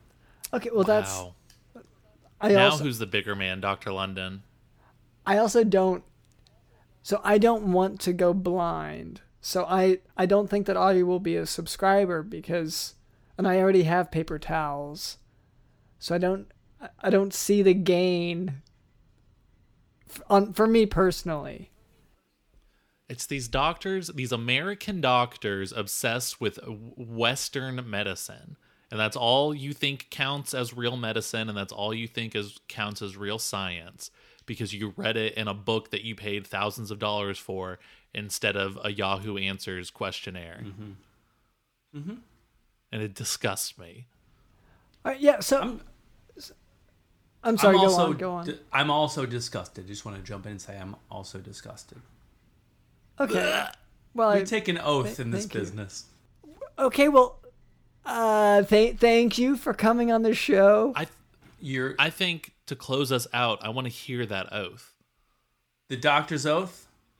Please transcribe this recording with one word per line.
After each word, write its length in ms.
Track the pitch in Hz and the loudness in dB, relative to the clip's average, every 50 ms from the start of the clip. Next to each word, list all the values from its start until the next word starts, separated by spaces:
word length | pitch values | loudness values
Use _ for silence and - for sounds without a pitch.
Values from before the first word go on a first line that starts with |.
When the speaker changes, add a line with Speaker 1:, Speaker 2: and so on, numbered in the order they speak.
| _ _ _ _ _ _ _ - - - | _ _ _ _ _ _ _ -16 -10 -6
Speaker 1:
Okay, 180 | - 240 - 240 233 | -6 -6 -4 -2 0
well, 100 | 208 185 | 2 2
that's 260 | 214 214 214 196 - | 4 2 2 2 -2
Speaker 2:
Wow. 260 | 190 - 185 - - _ _ _ _ _ _ _ - 240 - _ _ _ _ _ _ _ _ _ _ - | -6 -6 -6 -8 -14 _ _ _ _ _ _ _ -20 -20 -20 _ _ _ _ _ _ _ _ _ _ -2
Speaker 1:
I 100 | 202 214 | 4 6
Speaker 2:
Now 220 | 202 196 - 147 | 6 8 8 6
Speaker 1:
also 120 | 156 147 147 | 4 2 0
Speaker 2:
who's 160 | 139 117 110 | -2 -2 -4
the 60 | 113 | -6
bigger 280 | 98 104 101 95 104 101 | -2 -2 -2 -2 -2 -4
man, 260 | 98 95 92 92 95 | -4 -4 -4 -4 -2
Doctor 300 | 92 98 98 - - 104 | -2 -2 -2 -2 -4 -8
London? 520 | 95 95 95 98 95 95 92 92 95 98 - _ _ _ _ _ _ _ _ _ _ _ _ _ _ _ - | -6 -4 -6 -6 -6 -8 -8 -10 -10 -14 -16 _ _ _ _ _ _ _ _ _ _ _ _ _ _ _ -2
Speaker 1:
I 120 | 196 196 | 0 2
also 260 | 208 233 208 - 240 220 | 2 4 4 4 4 4
don't, 400 | 214 196 190 185 185 180 180 - - _ _ _ _ _ _ _ _ _ _ _ _ _ _ _ _ _ _ | 6 4 4 4 4 0 -2 -6 -16 _ _ _ _ _ _ _ _ _ _ _ _ _ _ _ _ _ _
so 200 | - - 196 208 - | -4 -4 -2 -2 2
I 140 | 202 208 | 4 6
don't 340 | 208 220 233 233 214 214 190 | 6 6 6 4 4 2 2
want 280 | 180 185 185 196 208 - | 4 4 4 2 0 -4
to 120 | - 185 180 | -2 -2 0
go 200 | 175 180 175 185 | 2 2 2 2
blind. 880 | 196 185 180 175 185 170 170 165 156 156 151 156 160 165 165 170 - - _ _ _ | 2 0 0 0 0 -2 -2 -4 -6 -8 -10 -10 -12 -14 -14 -16 -18 -20 _ _ _
So 240 | - - - 185 175 | -10 -6 -4 -4 -2
I, 340 | 160 185 190 190 190 185 185 _ _ - | 0 2 4 4 4 4 2 _ _ -2
I 80 | - 185 | 0 2
don't 240 | 180 196 208 208 196 | 4 4 4 4 2
think 180 | 202 208 190 | 0 -2 0
that 100 | 196 185 | 0 0
Avi 240 | 185 180 190 190 185 | 2 4 4 4 4
will 180 | 180 180 185 180 | 4 2 0 0
be 140 | 196 165 170 | 0 -2 -2
a 80 | 170 165 | -2 -2
subscriber 760 | - - - 165 - - - 196 190 196 202 202 180 175 160 | -4 -6 -8 -6 -8 -4 0 2 4 4 4 4 2 0 -4
because, 760 | 156 214 - 160 - - 170 175 160 156 170 - - - - _ _ _ _ _ _ _ - | -6 -8 -12 -12 -6 -4 -4 -4 -2 -4 -6 -6 -8 -8 -12 _ _ _ _ _ _ _ -4
and 100 | - 190 | 0 0
I 100 | 190 180 190 | 2 4 4
already 240 | 185 196 190 185 165 | 4 6 6 6 6
have 280 | 160 170 180 175 - | 4 2 2 0 0
paper 260 | - 160 160 - 160 | -2 -4 -4 -4 -8
towels. 800 | 151 - - 160 160 151 147 143 143 143 147 151 151 - - - _ _ _ _ _ _ _ _ _ _ _ _ _ _ _ _ | -10 -6 -4 -4 -4 -2 -4 -6 -8 -8 -10 -10 -10 -10 -12 -12 _ _ _ _ _ _ _ _ _ _ _ _ _ _ _ _
So 160 | - - - 170 | -12 -6 -2 0
I 40 | |
don't, 340 | 175 180 180 190 196 202 - - _ _ _ _ - 247 - _ - | 2 2 0 0 -2 -6 -14 -20 _ _ _ _ -20 -20 -20 _ -4
I 100 | - 196 | 0 2
don't 240 | 220 196 196 196 - | 4 4 2 2 -2
see 280 | - - - 202 202 196 | -4 0 2 4 6 6
the 100 | 190 185 | 6 6
gain 880 | 196 170 190 180 175 180 180 180 170 170 175 170 170 185 185 135 139 - _ _ _ _ _ _ _ _ _ _ _ _ _ _ _ _ _ _ _ _ _ _ _ _ _ _ _ _ - | 4 4 2 2 4 2 2 0 0 -2 -4 -4 -4 -6 -6 -8 -10 -14 _ _ _ _ _ _ _ _ _ _ _ _ _ _ _ _ _ _ _ _ _ _ _ _ _ _ _ _ -20
f-, 120 | - - - - | -20 -10 0 4
on, 220 | 208 196 202 214 180 | 4 4 4 4 2
for 140 | - 220 | 2 4
me 180 | 226 226 226 220 | 6 6 6 6
personally. 840 | 208 - 165 190 185 170 - - 175 156 147 139 127 - - 185 - _ _ _ _ _ _ _ _ _ _ _ _ _ _ _ _ _ _ _ _ _ _ _ _ _ _ _ - | 4 4 2 2 2 2 -2 -6 -6 -6 -6 -8 -10 -14 -14 -18 -20 _ _ _ _ _ _ _ _ _ _ _ _ _ _ _ _ _ _ _ _ _ _ _ _ _ _ _ -16
Speaker 2:
It's 160 | 135 120 - | -12 -12 -8
these 220 | - 143 135 123 | -8 -6 -8 -6
doctors, 640 | 117 139 135 143 160 170 - - 190 190 190 170 - | -4 -2 0 0 0 -2 -4 -6 -6 -4 -4 -6 -8
these 240 | - 139 131 113 123 | -8 -6 -4 -4 -4
American 680 | 113 117 123 127 139 165 196 202 196 - 214 202 175 | -4 -2 0 0 0 0 -4 -8 -8 -8 -6 -4 0
doctors 720 | 156 127 123 123 123 120 - - - 104 101 98 95 92 | 2 4 4 4 4 0 -4 -6 -4 -4 -4 -4 -4 -6
obsessed 680 | - 113 101 - - - - 120 117 127 123 - - - | -6 -8 -6 -6 -6 -4 -2 -2 -2 -2 -4 -6 -8 -4
with 160 | 117 104 - | -4 -4 -4
w-, 200 | - - - 110 104 113 117 - | -6 -14 -14 -14 -14 -14 -18 -16
Western 920 | - 120 113 117 113 117 117 135 - - - - 143 131 131 127 127 123 117 | -16 -14 -10 -4 0 0 0 0 0 -6 -6 -6 -6 -6 -6 -8 -8 -8 -6
medicine. 680 | 101 101 104 98 90 - - - - - - - - _ _ _ _ _ _ - | -6 -4 -4 -4 -6 -8 -10 -14 -16 -18 -20 -20 -20 _ _ _ _ _ _ -10
And 80 | 107 107 | -4 -2
that's 160 | 110 107 - | -2 -2 -2
all 380 | 131 120 117 127 139 147 151 151 | 0 2 4 4 4 4 2 -2
you 180 | 139 135 143 143 | -4 -8 -8 -6
think 340 | - 147 139 139 127 - - | -4 -4 -4 -4 -6 -12 -14
counts 420 | - - 139 135 143 143 139 - - | -6 -4 -4 -4 -4 -6 -6 -6 -4
as 180 | 131 123 107 117 | -4 -4 -6 -4
real 200 | 123 120 120 123 | -4 -4 -4 -2
medicine, 520 | 123 120 110 113 117 107 - - 113 110 110 | -2 -4 -4 -4 -4 -4 -4 -6 -6 -6 -4
and 80 | 104 | -6
that's 160 | 101 98 - - | -6 -8 -8 -8
all 220 | 107 101 107 113 | -6 -6 -6 -4
you 120 | 113 117 | -6 -8
think 280 | 113 - 117 113 110 - | -8 -8 -8 -8 -6 -6
is, 240 | 107 101 101 - - _ | -6 -8 -8 -12 -20 _
counts 340 | - - - 104 107 104 - | -14 -8 -8 -8 -8 -8 -10
as 160 | 110 98 92 | -12 -12 -10
real 220 | 101 101 101 107 110 | -8 -8 -6 -6 -6
science, 720 | - - - 98 95 90 87 85 82 90 - - - - _ _ _ _ _ _ _ | -6 -6 -4 -4 -6 -6 -8 -10 -14 -16 -20 -20 -20 -20 _ _ _ _ _ _ _
because 260 | - 113 - 113 98 | -12 -8 -8 -8 -8
you 220 | 107 101 110 104 - | -6 -8 -8 -8 -8
read 220 | - 95 107 110 | -4 -4 -2 0
it 160 | 117 110 110 - | 0 -2 -2 -4
in 140 | 110 110 | -4 -6
a 60 | 104 98 | -6 -6
book 340 | 104 92 117 110 110 - - | -6 -2 -2 -2 -2 -4 -6
that 140 | 107 98 95 | -10 -8 -8
you 100 | 110 104 | -10 -12
paid 320 | 95 101 104 101 104 98 | -10 -8 -8 -8 -8 -8
thousands 460 | - - 98 104 104 - 123 110 101 | -8 -6 -4 -4 -4 -4 -8 -10 -10
of 80 | 107 104 | -8 -6
dollars 400 | 110 104 104 104 101 98 95 - | -4 -4 -2 -2 -4 -4 -6 -10
for 400 | - - 95 95 92 92 90 - _ - - _ _ _ - | -10 -10 -8 -8 -8 -10 -10 -14 _ -20 -20 _ _ _ -12
instead 420 | 101 104 98 - - - 104 101 | -12 -10 -8 -8 -2 -2 -2 0
of 220 | 101 98 98 98 - - | 0 -2 -4 -4 -8 -8
a 80 | 104 | -6
Yahoo 440 | 104 104 98 95 98 95 101 110 101 | -4 -2 -2 -2 -2 -4 -4 -6 -6
Answers 520 | 98 95 98 98 92 - 98 92 90 90 - | -4 -4 -6 -6 -6 -8 -8 -8 -8 -10 -12
questionnaire. 720 | - - 107 95 87 - - 101 92 90 85 82 85 - 117 | -10 -8 -8 -8 -8 -10 -12 -12 -14 -14 -14 -16 -16 -16 -16
Speaker 3:
Mm-hmm. 1300 | 101 92 104 107 104 98 95 _ _ _ _ _ _ _ _ _ _ _ _ _ _ _ _ _ _ - | -16 -14 -16 -16 -18 -18 -20 _ _ _ _ _ _ _ _ _ _ _ _ _ _ _ _ _ _ -16
Mm-hmm. 180 | 143 147 185 226 254 _ _ _ _ _ _ _ _ _ _ _ _ _ - | -14 -12 -12 -14 -14 _ _ _ _ _ _ _ _ _ _ _ _ _ -12
Speaker 2:
And 100 | - 110 | -8 -8
it 140 | 107 104 95 | -8 -8 -8
disgusts 640 | - 113 - - - - 107 95 - - - - - | -8 -8 -8 -6 -4 -4 -4 -4 -4 -8 -10 -12 -16
me. 260 | 90 85 90 117 123 _ _ _ _ _ _ _ _ _ _ _ _ _ _ _ _ _ _ _ - | -20 -20 -20 -20 -20 _ _ _ _ _ _ _ _ _ _ _ _ _ _ _ _ _ _ _ -8
Speaker 1:
All 100 | - 269 | -8 -2
right, 60 | 269 | 4
yeah, 200 | 285 285 277 - | 4 4 4 4
so 200 | - - 269 277 | 2 0 0 0
Speaker 3:
I'm, 220 | 175 247 233 - - - - _ _ _ _ _ _ _ _ - - - - _ _ _ _ _ _ _ _ _ _ _ _ _ _ _ _ _ - | 0 -4 -8 -10 -16 -20 -20 _ _ _ _ _ _ _ _ -20 -20 -20 -20 _ _ _ _ _ _ _ _ _ _ _ _ _ _ _ _ _ 0
Speaker 1:
I'm 140 | 226 226 | 0 2
sorry, 180 | 202 202 202 190 | 6 6 8 8
Speaker 3:
I'm 40 | 190 | 8
Speaker 1:
go 60 | 196 | 8
Speaker 3:
also 180 | 190 180 175 175 160 | 6 6 4 4 2
Speaker 1:
on, 60 | 143 | 0
go 140 | 131 185 180 180 | -2 -4 -6 -6
on. 120 | 175 170 | -6 -8
Speaker 3:
di-, 140 | 151 - - - - | -8 -10 -12 -10 -2
I'm 200 | - 135 147 151 | 0 0 2 2
also 340 | 147 151 151 147 - 151 131 | 2 2 2 0 0 -4 -4
disgusted. 640 | 117 123 120 120 - - 95 90 - - - 92 | -4 -4 -6 -8 -6 -8 -8 -10 -10 -14 -18 -16
Just 180 | 95 104 - - | -14 -14 -14 -12
wanna 140 | 107 98 98 | -12 -14 -14
jump 260 | 90 - 104 95 95 | -12 -12 -14 -12 -12
in 60 | 104 | -12
and 100 | 104 95 | -14 -14
say 160 | - - 98 | -14 -16 -14
I'm 180 | 98 95 98 101 - _ - | -14 -12 -14 -14 -16 _ -16
also 300 | - 98 98 - - 95 | -16 -14 -14 -14 -16 -16
disgusted. 580 | 98 107 - - - 110 - - - - - 123 - _ _ _ _ _ _ _ _ _ _ _ _ _ _ _ _ _ _ _ _ _ _ - | -16 -16 -18 -18 -18 -18 -18 -18 -20 -20 -20 -20 -20 _ _ _ _ _ _ _ _ _ _ _ _ _ _ _ _ _ _ _ _ _ _ -4
Speaker 1:
Okay. 140 | 277 208 - | -2 0 0
Speaker 3:
Blech. 400 | - - - - - - - - _ _ _ _ _ _ _ - | 0 0 0 0 -2 -4 -4 -10 _ _ _ _ _ _ _ -2
Speaker 1:
Well, 200 | 233 226 214 208 | 0 2 4 4
Speaker 3:
We 60 | 202 | 4
Speaker 1:
I 20 | 196 | 2
Speaker 3:
take 240 | 190 226 214 214 | 0 -2 -2 0
an 100 | 185 170 | -2 -2
oath 280 | 175 - 147 147 139 120 | -2 0 0 0 0 0
Speaker 1:
th-, 120 | 107 - - | -2 -6 -6
Speaker 3:
in 120 | 123 117 | -6 -4
this 140 | 120 196 220 | -4 -4 -6
Speaker 1:
thank 100 | 202 - | -6 -6
you. 40 | 110 | -6
Speaker 3:
business. 440 | 98 92 101 107 101 95 - - - _ _ _ _ _ _ _ - 294 311 - 554 - - | -6 -6 -8 -10 -12 -12 -14 -18 -18 _ _ _ _ _ _ _ -20 -20 -18 -18 -18 -12 -2
Speaker 1:
Okay, 300 | - 269 254 - 277 285 302 | 0 0 2 4 6 6 8
well, 300 | 285 262 254 247 - - - - _ _ _ _ _ _ _ _ _ _ - | 8 8 8 6 2 -14 -20 -20 _ _ _ _ _ _ _ _ _ _ -8
uh, 580 | 277 240 233 226 220 214 214 214 202 202 202 196 | -4 -2 2 2 4 4 6 6 8 6 6 6
th-, 340 | - 214 214 220 233 - | 6 6 6 6 6 4
thank 400 | - 233 233 226 233 240 226 - | 4 6 6 8 6 6 4 2
you 180 | 240 247 262 285 | 2 2 2 2
for 180 | 226 - - 214 | 0 -2 -6 -2
coming 380 | - 208 220 233 240 233 233 | 2 2 2 4 4 2 2
on 120 | 226 226 226 | 2 2 2
the 100 | 220 226 | 2 2
show. 580 | - - - 240 190 196 202 208 214 220 285 240 | 0 2 2 6 8 8 8 8 8 4 2 0
Speaker 2:
I 100 | - 165 | -4 -6
th-, 120 | - - _ _ _ _ _ _ - _ - | -8 -10 _ _ _ _ _ _ -20 _ -14
Speaker 3:
You're 340 | 175 135 131 131 127 135 139 | -8 -6 -4 -2 -2 -2 0
Speaker 2:
I 120 | - 147 165 | 0 0 0
think 440 | - - 190 180 170 156 - - _ _ - | 2 -2 -2 -2 -2 -6 -10 -18 _ _ -12
to 100 | - 139 | -12 -12
close 360 | - - - 127 139 143 127 | -10 -6 -2 0 0 0 2
us 160 | 131 123 120 - - | 0 0 0 -2 -2
out, 300 | 123 123 117 107 - - | 0 0 0 0 -2 -4
I 60 | 110 | -6
wanna 200 | 113 131 131 120 | -6 -6 -6 -6
hear 360 | 120 - - - 127 120 120 | -8 -10 -12 -8 -6 -6 -4
that 260 | 101 101 95 92 - - | -4 -4 -6 -6 -6 -8
oath. 400 | 107 95 - 110 117 - - _ _ _ _ _ _ _ _ _ _ _ _ _ _ _ _ _ _ _ - | -8 -8 -8 -12 -16 -20 -20 _ _ _ _ _ _ _ _ _ _ _ _ _ _ _ _ _ _ _ -12
Speaker 3:
The 80 | 135 | -8
doctor's 480 | 120 135 151 143 151 151 - 165 139 135 | 0 2 4 4 4 2 0 -4 -2 0
oath 420 | 151 151 175 190 180 - - - _ _ _ _ _ _ | 0 0 0 0 -4 -10 -18 -20 _ _ _ _ _ _